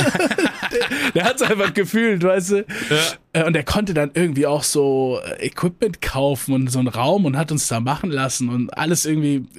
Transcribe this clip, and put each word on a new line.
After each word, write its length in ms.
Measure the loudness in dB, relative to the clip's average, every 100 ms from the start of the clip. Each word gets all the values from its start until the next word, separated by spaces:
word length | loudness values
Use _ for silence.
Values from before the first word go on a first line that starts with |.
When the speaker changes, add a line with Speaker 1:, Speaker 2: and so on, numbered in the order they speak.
| 0 2 0 0 -2 -2 -4
Speaker 1:
Der, 400 | -2 -2 -2 -2
der 100 | 0
hat's 180 | 0 2
einfach 320 | 0 2 0
gefühlt, 480 | 0 0 2 2 2
weißt 280 | 2 2 2
du? 60 | -2 -2 -8 0
Speaker 2:
Ja. 80 | 0 0 -4 _
Speaker 1:
Äh, 120 | 0
und 80 | 2
der 120 | 0
konnte 300 | 0 -2 0
dann 160 | 0 0
irgendwie 320 | 0 0 2 2
auch 160 | 2
so, 580 | 0 2 2 2 0 -2
äh, 220 | -6 -6 -6
Equipment 540 | -2 -2 0 -2 -2
kaufen 540 | -4 0 0 0 0
und 160 | 0 0
so 80 | 0
einen 100 | 0
Raum 360 | 0 2 2 2
und 100 | 0
hat 160 | -2
uns 160 | -2 -2
da 120 | -2
machen 300 | -2 -2 -4
lassen 380 | -2 -2 -2 -2
und 220 | -2 -4
alles 340 | -2 0 0
irgendwie 400 | 0 0 0 0 -4